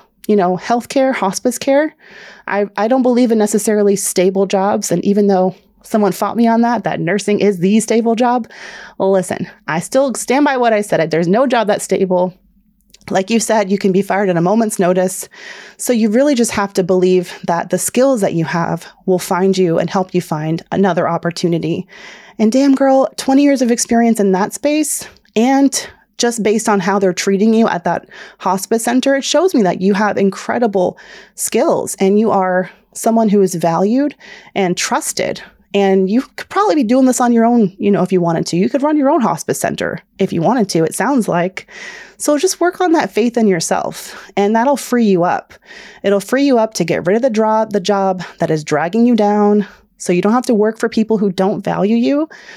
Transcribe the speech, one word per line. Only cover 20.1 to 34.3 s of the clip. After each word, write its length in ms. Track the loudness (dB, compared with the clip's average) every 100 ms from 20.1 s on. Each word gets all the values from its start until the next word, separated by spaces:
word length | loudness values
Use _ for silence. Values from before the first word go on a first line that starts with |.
you 80 | -4
find 420 | -4 -6 -4 -6 -4
another 360 | 0 0 0 -2
opportunity. 760 | -2 -4 -4 -2 -2 -4 -6 -8 -18 -20 -20 -16 -2
And 100 | 0
damn, 240 | 2 2
girl, 360 | 2 2 2 0 -4
twenty 260 | 0 2
years 180 | 4 2
of 100 | 0
experience 500 | -2 0 2 2 2
in 100 | 2
that 220 | 0 -2
space, 520 | -4 -2 -2 -2 -6 -12 -20 _ 0
and 540 | 2 2 2 0 -8 -14 _ -6
just 260 | -4 -2
based 260 | 0 0 0
on 100 | 0
how 180 | 0 0
they're 140 | 0
treating 420 | 0 0 2 2
you 140 | 4 2
at 160 | 0
that 240 | -4 -4 -8 -18 -20 -8
hospice 480 | -4 -2 -2 -4 -2
center, 300 | -2 0 -2
it 100 | 0
shows 280 | 0 2
me 100 | 2
that 180 | 0 0
you 120 | 0
have 240 | 2 0 0
incredible 800 | -2 -2 -4 -2 0 0 -2 -4 -12 -20 -20 -10
skills 600 | -4 0 0 0 -2 -2
and 180 | 2 2
you 140 | 2
are 400 | 2 0 0 -2 -8 _
someone 340 | -6 -2 2 2
who 140 | 4
is 140 | 2 0
valued 600 | 0 0 0 0 -2 -6 -16